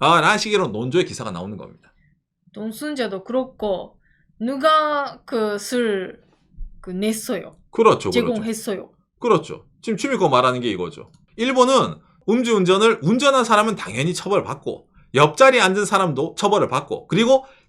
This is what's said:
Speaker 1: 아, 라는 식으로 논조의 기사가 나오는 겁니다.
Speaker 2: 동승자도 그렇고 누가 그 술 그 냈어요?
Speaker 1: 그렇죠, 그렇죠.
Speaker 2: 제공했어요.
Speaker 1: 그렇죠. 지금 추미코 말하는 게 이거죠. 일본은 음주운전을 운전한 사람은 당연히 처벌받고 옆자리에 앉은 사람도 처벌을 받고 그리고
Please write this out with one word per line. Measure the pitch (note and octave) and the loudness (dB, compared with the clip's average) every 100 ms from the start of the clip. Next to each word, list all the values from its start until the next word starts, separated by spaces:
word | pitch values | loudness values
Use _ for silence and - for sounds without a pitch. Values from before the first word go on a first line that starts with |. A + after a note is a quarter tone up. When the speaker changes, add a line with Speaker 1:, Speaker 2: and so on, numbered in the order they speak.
Speaker 1:
아, | C#3 E3+ | 2 4
라는 | D#3 G#3+ | 4 0
식으로 | G#3+ G#3 D#3+ | 0 0 0
논조의 | G#2 B2+ F3 | -4 -4 -2
기사가 | F3 - A2+ | -2 -6 -10
나오는 | F2 F#2+ G2+ | -10 -10 -12
겁니다. | B1 - _ _ _ _ _ _ _ | -16 -20 _ _ _ _ _ _ _
Speaker 2:
동승자도 | - G#3+ A3 D4+ D4 A3+ F#3+ | -14 -12 -10 -10 -6 -6 -8
그렇고 | F#3+ B3 B3+ - G#3 F3+ - _ _ _ _ - | -6 -4 -6 -6 -6 -6 -8 _ _ _ _ -10
누가 | A3+ C4+ D#4 D#4 D4+ D4 C4+ - - | -8 0 2 2 2 -2 -6 -10 -8
그 | A#3 G#3+ G#3 | -4 -2 -4
술 | G#3 B3 A3+ G3 F#3 - _ _ _ - - - | -4 -2 -2 -4 -6 -14 _ _ _ -14 -14 -14
그 | - | -12
냈어요? | F3+ G#3 A3+ - G3+ D#3 - _ | -6 -4 -4 -6 -8 -10 -20 _
Speaker 1:
그렇죠, | - A3 F3 - | 4 6 4 2
그렇죠. | |
Speaker 2:
제공했어요. | - B3 A3 A3 G#3+ - F#3+ - _ _ _ | -2 0 -2 -6 -8 -8 -8 -10 _ _ _
Speaker 1:
그렇죠. | B3 F3+ D3+ - - _ | 0 0 0 -16 -20 _
지금 | - G#3 | -6 -4
추미코 | C#4 A#3+ F3 | -4 0 2
말하는 | B2+ B2+ B2+ | 4 2 0
게 | A#2+ | -2
이거죠. | F#2 F2 - - _ _ - | -4 -6 -10 -20 _ _ -6
일본은 | A#3+ C4 B3 C4 A#2+ D#2 _ _ - | -2 2 4 4 0 -4 _ _ -2
음주운전을 | A3+ A#3+ G#3+ F3 F#3+ A3+ - | 0 2 2 4 4 4 2
운전한 | D3 A#3+ C#4 C4+ | 0 2 2 2
사람은 | A3+ G#3+ G#3+ G3+ | 2 2 2 -2
당연히 | - A2+ D#3 | -6 -4 -4
처벌받고 | F3 F#3 G3 G#2 C3 - - _ _ _ | -4 -2 -2 -2 -8 -10 -12 _ _ _
옆자리에 | B2 D3+ - C4 B3+ | 2 4 6 6 6
앉은 | F#3+ F#3+ | 4 2
사람도 | G#3 G3 F#3 C3+ D#3+ - | 0 0 0 -2 -4 -2
처벌을 | G3+ G3 C3+ | 0 2 0
받고 | C3 - - - | -2 -4 -10 -2
그리고 | F#3+ A#3 C4 - _ | 0 4 2 0 _